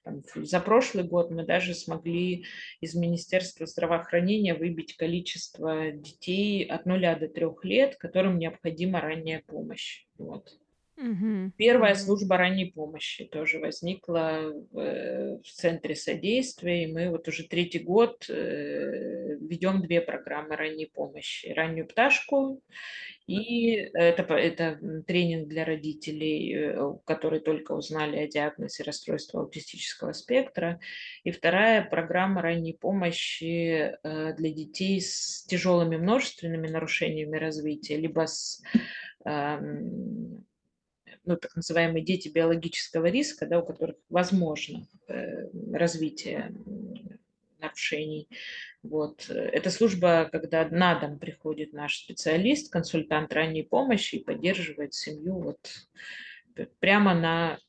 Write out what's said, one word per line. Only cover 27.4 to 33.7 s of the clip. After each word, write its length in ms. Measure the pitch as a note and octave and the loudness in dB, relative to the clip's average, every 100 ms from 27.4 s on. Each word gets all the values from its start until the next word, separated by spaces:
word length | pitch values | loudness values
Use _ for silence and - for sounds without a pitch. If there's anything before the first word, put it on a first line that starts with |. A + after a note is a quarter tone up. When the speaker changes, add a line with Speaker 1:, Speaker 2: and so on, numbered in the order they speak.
Speaker 1:
только 320 | D#3 D#3 - | 0 -2 -2
узнали 440 | D#3 - D#3 D3+ C#3+ | -6 -4 -4 -2 -2
о 100 | D3+ | -2
диагнозе 560 | D3 D3 - C3+ - | 0 0 -2 -8 -8
расстройства 580 | D3 D3 - D3+ - E3 | -8 -8 -4 -4 -4 -6
аутистического 720 | D3 D#3+ - - - - - | -6 -8 -14 -10 -10 -6 -8
спектра, 640 | - - B3+ C4 - E3+ F3 - - - - | -8 0 2 2 -2 -4 -4 -10 -14 -14 -8
и 80 | F3 | -6
вторая 520 | E3+ E3 F#3 A3 A3 F#3+ | 0 4 6 6 6 4
программа 560 | E3 E3 F3+ F#3+ F#3+ | 0 0 2 2 2
ранней 320 | E3 E3+ E3 | 2 0 -2
помощи, 1200 | E3 - G3 F3 E3+ - - E3 E3+ E3 | -4 -2 0 0 -2 -4 -4 -2 0 2